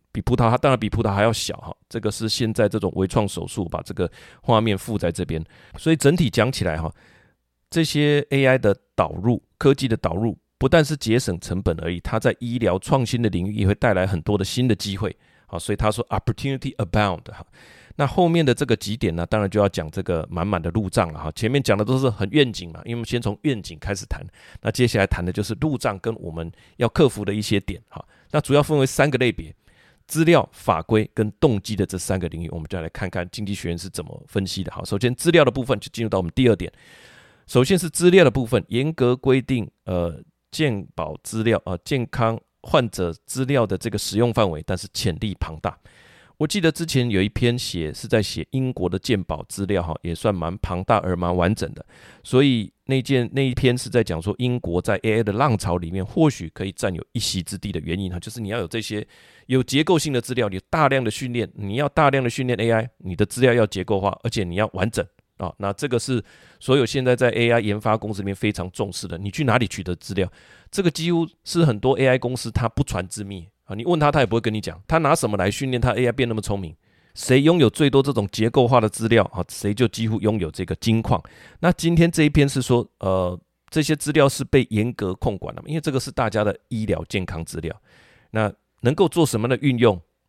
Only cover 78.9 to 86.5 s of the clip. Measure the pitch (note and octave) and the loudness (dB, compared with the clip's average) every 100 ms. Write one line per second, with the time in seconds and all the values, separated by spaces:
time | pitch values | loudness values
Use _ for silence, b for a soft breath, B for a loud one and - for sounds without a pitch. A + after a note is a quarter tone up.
78.9 | - A2+ A2+ - - F2 - G2+ G#2 B2 | 0 2 4 4 -2 -8 -4 -4 0 0
79.9 | - A2+ A2 G#2 G#2+ D#2+ - F2+ - - | 0 -2 0 0 -2 -4 -6 -6 -2 0
80.9 | A2+ A2+ G2+ B B B B E3+ - E3 | 2 2 -2 B B B B 0 2 2
81.9 | E3 E3+ E3 D3+ D3+ C#3 C3+ B2 A#2+ - | 4 4 4 4 4 2 2 2 2 0
82.9 | _ G2 F#2 F2+ F2+ _ _ _ D#3 D3+ | _ 0 0 0 -4 _ _ _ -2 0
83.9 | D3+ D3 D3+ C#3 - C3+ C3+ A#2+ G#2+ A#2+ | -2 0 4 4 2 2 2 2 0 -2
84.9 | - F#2+ F#2+ - G2 - - - D#3+ D#3 | -2 -4 -2 -4 -4 -8 -12 -8 -6 -2
85.9 | C3 C3+ C#3 A2+ G#2 G#2 | -2 -2 -2 -2 0 0